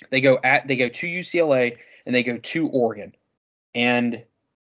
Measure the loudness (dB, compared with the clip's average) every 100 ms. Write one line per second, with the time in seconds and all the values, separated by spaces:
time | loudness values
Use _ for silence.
0 | -4 2 4 4 4 2 2 -2 -2 -4
1 | -8 -8 -6 -2 2 2 2 -2 -18 -20
2 | -4 -2 -2 -6 -6 -4 -2 0 0 -2
3 | -14 _ _ _ _ _ _ -2 0 2
4 | 0 -4 -12 _ _ _